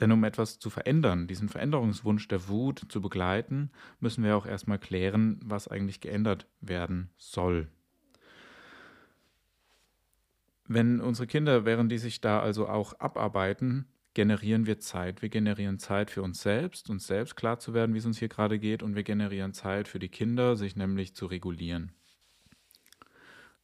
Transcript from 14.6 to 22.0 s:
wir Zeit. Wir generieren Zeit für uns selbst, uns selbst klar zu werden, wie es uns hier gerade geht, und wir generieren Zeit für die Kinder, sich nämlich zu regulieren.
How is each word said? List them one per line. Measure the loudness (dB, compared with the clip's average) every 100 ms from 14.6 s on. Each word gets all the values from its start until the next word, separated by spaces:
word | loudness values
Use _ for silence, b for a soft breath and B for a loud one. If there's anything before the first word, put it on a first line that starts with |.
| 2
wir | -2
Zeit. | -4 -6 -6 -6
Wir | -4
generieren | 0 0 0 -2 -4
Zeit | -2 -2 -2
für | -4
uns | -6 -2
selbst, | 0 0 0 -6 -8
uns | -6 -2
selbst | -2 -2 -4
klar | -2 -2
zu | -2
werden, | 0 2
wie | 2
es | 0
uns | -2
hier | -4
gerade | 0 0 0
geht, | 0 -2
und | -2 -4
wir |
generieren | -2 -2 -2 -4 -6
Zeit | -6 -4 -4 -4
für | -6
die | -8
Kinder, | -4 -2 2 2 2
sich | -2
nämlich | -2 -2 -2 -4
zu | -6 -8
regulieren. | -6 -6 -6 -4 -4 -6 -12